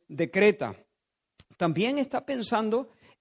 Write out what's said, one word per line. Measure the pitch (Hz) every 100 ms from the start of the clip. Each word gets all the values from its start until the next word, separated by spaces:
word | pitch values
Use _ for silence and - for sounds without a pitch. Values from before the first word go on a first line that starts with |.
| -
de | 143 160
Creta, | 190 208 208 117 95 _ _ _ _ _ - - -
también | 170 151 226 285
está | 269 254 -
pensando | 262 202 220 220 226 269 _ - _